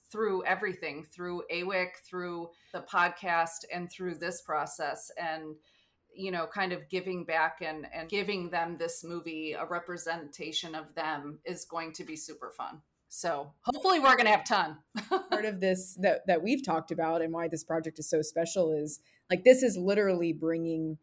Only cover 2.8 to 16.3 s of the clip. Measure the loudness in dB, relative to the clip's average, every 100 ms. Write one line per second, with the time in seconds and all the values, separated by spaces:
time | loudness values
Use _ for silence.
2.8 | -4 2 2 0 0 2 0 -4 -8 -8
3.8 | -8 -8 -6 -4 -4 -4 -2 -2 -2 -4
4.8 | -4 -4 -8 -6 -6 -6 -8 -14 _ _
5.8 | _ _ _ -10 -6 -4 -4 -2 -2 -4
6.8 | -6 -6 -4 -6 -2 2 2 0 -8 -8
7.8 | -10 -10 -6 -4 -2 -4 -4 -2 -4 -4
8.8 | -4 -4 -6 -8 -8 -8 -6 -6 -4 -6
9.8 | -6 -8 -6 -6 -8 -12 -8 -6 -6 -10
10.8 | -10 -6 -4 -4 -6 -10 -8 -8 -6 -6
11.8 | -6 -10 -10 -10 -10 -12 -14 -10 -12 -12
12.8 | _ _ _ -4 -2 -2 -6 -10 -6 0
13.8 | 4 6 8 8 8 6 4 2 2 -4
14.8 | _ -10 -2 -2 0 0 0 2 2 2
15.8 | 0 0 2 2 4